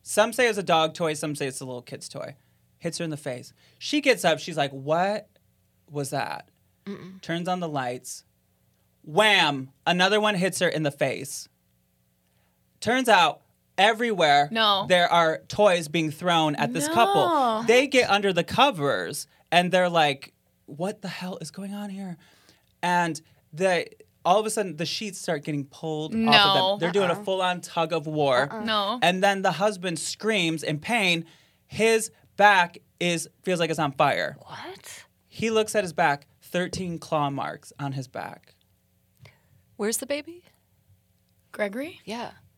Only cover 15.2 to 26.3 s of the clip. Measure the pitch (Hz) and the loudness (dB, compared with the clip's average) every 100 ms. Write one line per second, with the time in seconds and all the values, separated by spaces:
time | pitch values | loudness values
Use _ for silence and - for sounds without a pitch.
15.2 | 160 160 - - 208 175 151 165 156 147 | 4 0 -6 2 4 4 0 -2 -2 -2
16.2 | 180 170 156 147 147 247 294 330 392 403 | 0 2 2 0 -2 -2 0 2 4 4
17.2 | 349 311 247 220 226 247 277 247 233 202 | 2 2 2 0 4 4 6 2 2 2
18.2 | 196 175 165 - 277 185 139 101 87 147 | 2 -2 -2 2 2 2 0 0 -4 -8
19.2 | - _ _ 170 180 180 180 170 151 - | -12 _ _ 2 4 2 2 4 2 0
20.2 | - _ _ _ - 143 185 214 185 - | -10 _ _ _ -20 -8 -8 -8 -12 -10
21.2 | 180 190 165 - 196 202 208 196 190 170 | -10 -10 -12 -12 -12 -10 -10 -10 -12 -14
22.2 | _ _ _ _ _ _ 175 175 170 151 | _ _ _ _ _ _ 0 2 2 -4
23.2 | _ _ _ 151 190 170 - - - _ | _ _ _ -2 2 2 -2 -14 -20 _
24.2 | 165 196 214 220 196 156 165 - 214 180 | 2 2 2 -4 -6 -6 -6 -6 -8 -8
25.2 | - 156 151 147 135 - 160 151 156 226 | -6 -4 -4 -6 -8 -10 -8 -6 -4 -2
26.2 | 226 | 4